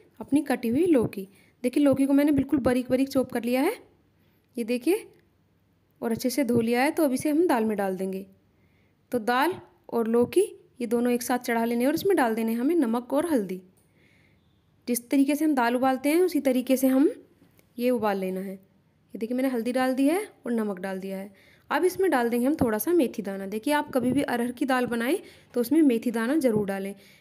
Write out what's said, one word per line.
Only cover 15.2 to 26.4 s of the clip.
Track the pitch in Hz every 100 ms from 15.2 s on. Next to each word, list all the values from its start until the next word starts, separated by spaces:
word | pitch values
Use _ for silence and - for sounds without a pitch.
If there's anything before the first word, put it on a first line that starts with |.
| 277
से | 294
हम | 311
दाल | 262 233 247
उबालते | 262 262 285
हैं, | 330
उसी | 370 294
तरीके | 269 254 247 254
से | 262
हम | 262 339 - - _ _ _ _ -
ये | 247
उबाल | 247 214 196
लेना | 185 185
है। | 190 196 _ _ _ _ _
ये | 196
देखिए, | 226 254
मैंने | 262
हल्दी | 240 233
डाल | 254 254
दी | 254 277
है | 370 415 _ -
और |
नमक | 226 214 180
डाल | 196 190
दिया | 196 190
है। | 202 - _ _ -
अब | 302
इसमें | 359 370 381
डाल | 269 233
देंगे | 240 254
हम | 320
थोड़ा | 247 214
सा | 320
मेथी | 349 233 -
दाना। | 196 196 196
देखिए, | 214 285
आप | 294 294
कभी | 262 247
भी | 262
अरहर | - 240 240
की | -
दाल | 269 254 240
बनाएं | 233 240 392 - - _
तो | 240
उसमें | 233 311
मेथी | 285 226 240
दाना | 226 226
ज़रूर | 311